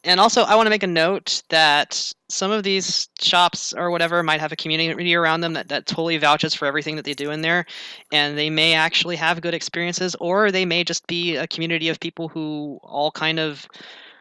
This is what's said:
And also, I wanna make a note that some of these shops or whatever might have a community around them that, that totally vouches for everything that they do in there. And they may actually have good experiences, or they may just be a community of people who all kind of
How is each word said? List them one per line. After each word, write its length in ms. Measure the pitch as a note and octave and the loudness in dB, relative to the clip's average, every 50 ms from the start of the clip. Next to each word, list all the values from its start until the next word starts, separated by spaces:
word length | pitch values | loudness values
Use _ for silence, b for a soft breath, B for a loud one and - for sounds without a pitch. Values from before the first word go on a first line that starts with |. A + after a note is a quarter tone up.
| - | -2
And 160 | E3+ F3+ F#3 | 0 4 6
also, 220 | G#3 A#3 - B3 | 4 6 6 4
I 120 | G#3+ - G#3+ | 4 6 6
wanna 120 | A3 A3+ G#3+ | 6 6 6
make 120 | G#3+ G3+ | 4 2
a 40 | G3+ | 2
note 560 | F3+ E3+ D#3+ D#3+ F3 G3 - - - - - - - | 2 2 4 4 4 2 0 -2 -4 -4 -4 -2 0
that 640 | D#3+ D#3+ D#3 D3+ C#3+ D3 - - - - - - - - _ - | 4 6 6 6 6 4 2 0 -4 -6 -6 -8 -10 -12 _ -10
some 220 | - - F#3+ G3 | -6 -2 -2 0
of 120 | A3 G#3+ F#3+ | 0 0 0
these 440 | G3 F#3+ F#3+ F3+ - - - - - _ - | 0 -2 -2 -2 -2 -2 -4 -4 -6 _ -4
shops 520 | - - F#3 F3 F3 E3+ - - - - | 0 2 4 4 4 4 2 -2 -8 -8
or 180 | - C3 F3 F3 | -6 -4 -2 -2
whatever 320 | F3 E3+ E3+ E3 F3 F3 | 0 0 0 2 2 0
might 180 | E3 D#3 D#3 D#3 | 2 2 0 0
have 120 | D#3 D3+ | -2 -4
a 40 | D#3+ | -6
community 580 | - - D#3+ D#3 D#3+ E3 E3 - - F3+ F3 E3+ | -6 -4 -2 -2 0 0 -2 -2 -2 0 0 2
around 260 | E3+ E3 D#3+ D#3+ E3 | 2 4 2 2 2
them 140 | E3+ E3 D#3+ | 0 -2 -4
that, 140 | C3+ - - | -6 -6 -6
that 180 | D3 C3 - | -6 -6 -6
totally 320 | - - E3 E3 E3 E3 D3+ | -6 -6 -4 -2 -2 0 2
vouches 360 | D3+ C#3+ D3+ D3+ - D#3 - | 4 4 4 2 2 -2 -2
for 120 | - D3+ | -2 -2
everything 300 | C#3 C#3 D#3 C#3+ D#3 D#3 | -2 -2 -2 -4 -6 -6
that 100 | D3+ - | -8 -8
they 80 | D3 C#3 | -8 -8
do 160 | C#3+ C#3+ D3 | -6 -6 -6
in 100 | D3+ D#3 | -6 -4
there. 240 | D#3+ E3 E3+ F3+ E3 B B B B B B B B _ | 0 0 0 0 -2 B B B B B B B B _
And 240 | D3+ D3 D3 C#3+ D3 | 0 0 2 0 0
they 140 | D3 D3+ D#3 | -2 -2 0
may 240 | D#3 D#3 D#3+ E3 D#3+ | 2 2 4 4 4
actually 420 | D#3+ D#3 E3 - - - F3 F3 | 4 2 2 0 0 -2 -2 -4
have 240 | D3+ D#3+ D#3+ F3 E3+ | -2 0 0 0 -2
good 140 | D#3+ E3+ E3 | -2 -4 -4
experiences, 600 | D#3 - - - E3+ E3+ F3 E3+ - F#3 F3+ - - | -4 -6 -8 -6 -4 -4 -4 -4 -4 -4 -4 -4 -4
or 320 | F3 E3+ F#3 G3+ A3 G3+ | -4 0 2 2 2 2
they 140 | F#3 F#3 F#3 | 2 0 0
may 180 | F3 E3 F3 E3+ | 0 0 0 0
just 220 | F3 E3+ - - | -2 -4 -6 -6
be 300 | - E3+ F3 F3 E3+ D#3+ | -6 -4 -4 -2 -2 -2
a 100 | C3 E3 | -4 -4
community 420 | - - - D#3+ E3 E3+ D#3+ D#3+ E3 | -6 -6 -6 -4 -2 -2 -2 -2 -2
of 100 | D3+ - | -4 -4
people 280 | - E3 - - E3 D#3+ | -6 -10 -8 -8 -10 -8
who 500 | - D#3+ D#3 D3+ D3+ D3+ D3 D3 C3 - | -8 -8 -6 -6 -6 -6 -8 -10 -12 -14
all 280 | - - - C#3 D3 D#3 | -14 -8 -4 -2 -2 -2
kind 300 | - - D#3 D#3+ D#3+ D#3+ | -2 -2 -2 0 0 0
of 260 | D#3+ D3+ C#3+ - - B B B B B B B B B B B | -2 -4 -6 -8 -16 B B B B B B B B B B B